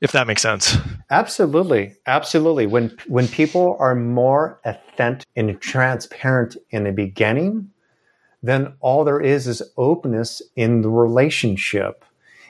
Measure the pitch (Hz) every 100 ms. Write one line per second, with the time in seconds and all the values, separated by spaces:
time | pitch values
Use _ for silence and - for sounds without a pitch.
0 | 143 143 117 107 113 104 - - - -
1 | - 139 226 - 170 151 185 120 98 -
2 | - 143 156 165 160 151 104 117 117 -
3 | - 127 123 - 156 180 180 190 131 123
4 | 120 120 127 139 156 - 117 101 - -
5 | 120 135 - - 110 95 - 131 127 123
6 | - - 131 131 120 - - 110 101 98
7 | 101 98 107 127 185 220 196 _ _ _
8 | _ _ _ _ 117 135 139 - 131 139
9 | 147 143 135 143 127 113 - - 131 175
10 | 139 113 117 - - - 113 117 110 113
11 | 117 120 147 147 113 98 - 101 98 -
12 | _ _ _ _